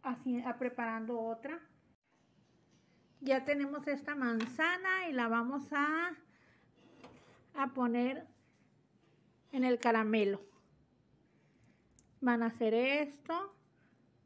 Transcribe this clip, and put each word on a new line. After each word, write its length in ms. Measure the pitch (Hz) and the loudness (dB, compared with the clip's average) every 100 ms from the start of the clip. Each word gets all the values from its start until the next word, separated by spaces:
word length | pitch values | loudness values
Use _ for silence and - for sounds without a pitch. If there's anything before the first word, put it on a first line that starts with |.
así, 400 | - 240 254 240 | -6 -4 -2 -2
a 160 | 240 240 | -2 -2
preparando 600 | 247 247 226 226 220 240 | -4 -2 -4 -4 -4 -4
otra. 400 | 226 226 277 330 - _ _ _ _ _ _ _ _ _ _ _ _ _ _ _ | -4 -6 -8 -10 -12 _ _ _ _ _ _ _ _ _ _ _ _ _ _ _
Ya 240 | 269 262 269 | 0 0 2
tenemos 420 | 285 277 294 - | 0 0 -4 -4
esta 260 | 277 - | -4 -4
manzana 920 | 294 247 226 233 - 320 359 370 370 359 | -2 0 0 -2 0 0 0 0 0 0
y 60 | |
la 160 | 262 226 | -2 0
vamos 420 | 233 233 285 277 | 0 0 -4 -4
a, 400 | 294 294 311 349 320 - _ _ _ _ _ - - - - - - _ | 0 0 0 -2 -4 -14 _ _ _ _ _ -20 -20 -20 -20 -20 -20 _
a 200 | 294 269 | -4 -4
poner 540 | 262 247 233 247 277 339 _ _ _ _ _ _ _ _ _ _ _ _ | 0 0 2 0 -2 -8 _ _ _ _ _ _ _ _ _ _ _ _
en 100 | 277 | 0
el 160 | 254 240 | 4 4
caramelo. 600 | 247 226 214 220 202 202 - - _ _ _ _ _ _ _ _ _ _ - _ _ - _ _ | 4 4 4 4 4 0 -6 -20 _ _ _ _ _ _ _ _ _ _ -20 _ _ -20 _ _
Van 240 | 254 233 | 0 2
a 40 | 226 | 0
hacer 260 | 226 226 | 0 2
esto, 840 | 226 254 285 285 - - 330 392 - _ _ _ _ _ _ | 4 4 2 0 -4 -6 -4 -4 -10 _ _ _ _ _ _